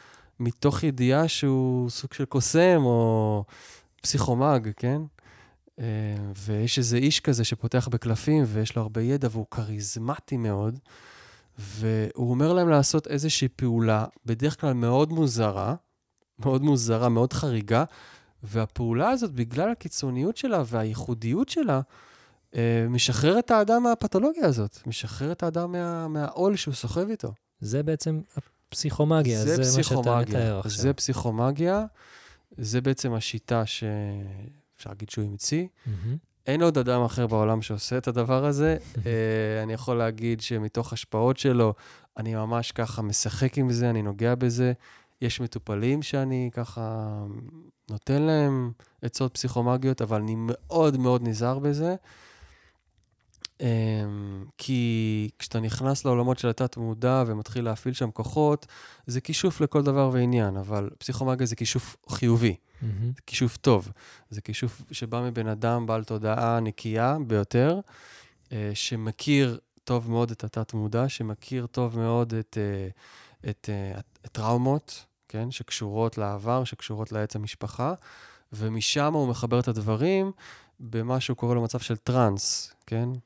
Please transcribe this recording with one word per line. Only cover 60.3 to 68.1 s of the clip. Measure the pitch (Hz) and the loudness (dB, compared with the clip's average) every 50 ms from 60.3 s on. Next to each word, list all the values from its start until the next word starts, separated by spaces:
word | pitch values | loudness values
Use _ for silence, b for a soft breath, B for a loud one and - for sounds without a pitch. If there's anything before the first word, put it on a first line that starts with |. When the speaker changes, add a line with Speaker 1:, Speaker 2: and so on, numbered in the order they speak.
| 123 120 107 98 95 | 4 2 2 2 0
Speaker 1:
אבל | 98 95 101 107 101 101 101 - | -4 -4 -4 -4 -4 -4 -4 -8
פסיכומגיה | - - - 127 110 131 131 127 127 131 | -8 -8 -6 -4 -2 -2 0 0 0 0
זה | 113 113 | -2 -2
כישוף | - 117 110 - 123 - - - - _ - | -2 -4 -2 -2 -4 -4 -6 -12 -16 _ -10
חיובי, | - - 127 117 117 113 117 110 87 - B B B B | -4 0 2 4 4 4 4 2 0 -2 B B B B
Speaker 2:
מהמם. | 120 113 101 95 113 120 131 | -6 -6 -4 -4 -4 -4 -6
Speaker 1:
זה | - - | -8 -10
כישוף | - - - 127 117 - | -8 -2 0 0 0 0
טוב. | - - 139 120 98 95 98 101 B B B B B B - | 2 4 4 4 4 2 -2 -10 B B B B B B -12
זה | 104 104 | -12 -10
כישוף | - - 110 - 131 117 - - - - | -8 -8 -6 -6 -6 -6 -6 -10 -16 -14
שבא | - - 120 110 117 120 | -12 -10 -8 -6 -4 -4
מבן | 123 123 117 117 110 | -4 -4 -4 -2 -2
אדם | 110 110 104 117 117 120 120 117 | -2 -2 0 0 0 0 0 0
בעל | 110 113 110 107 | 0 -2 -2 -2
תודעה | - 113 107 107 107 110 117 117 117 117 117 | -4 -4 -2 -2 0 0 0 2 2 2 2
נקייה | 113 107 101 - - 117 110 113 117 131 147 156 143 | 0 -2 -4 -4 -4 -2 0 2 2 2 0 0 0
ביותר, | 117 113 104 101 - - 120 127 151 170 196 196 B B B B B | 0 0 0 2 2 2 4 4 4 2 0 -4 B B B B B